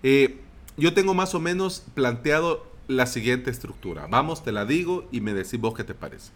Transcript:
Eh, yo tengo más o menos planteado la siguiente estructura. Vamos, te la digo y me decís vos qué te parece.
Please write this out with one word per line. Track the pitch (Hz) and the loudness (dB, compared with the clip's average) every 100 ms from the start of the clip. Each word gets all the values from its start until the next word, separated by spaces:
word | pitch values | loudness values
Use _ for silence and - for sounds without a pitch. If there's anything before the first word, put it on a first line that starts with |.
Eh, | 131 139 131 - - - - - | 6 6 6 2 -18 -20 -16 0
yo | 160 | 2
tengo | 175 190 | 4 4
más | 185 185 180 | 2 0 -2
o | |
menos | 165 180 190 185 - | -2 -2 -2 -4 -10
planteado | - 127 117 151 151 170 160 - - - | 0 0 0 2 2 2 -2 -6 -18 -2
la | 131 123 | 0 2
siguiente | 123 113 123 123 | 0 0 0 -2
estructura. | 120 - - 92 78 76 | -8 -12 -12 -10 -10 0
Vamos, | 113 151 156 | 0 0 -4
te | - | -4
la | 104 104 | -4 0
digo | 156 175 180 - | 0 0 -4 -4
y | 123 | -4
me | 107 | -2
decís | 101 92 120 | -2 -4 -2
vos | 113 113 | -4 -4
qué | |
te | 107 | -10
parece. | - 76 - - | -10 -14 -14 -20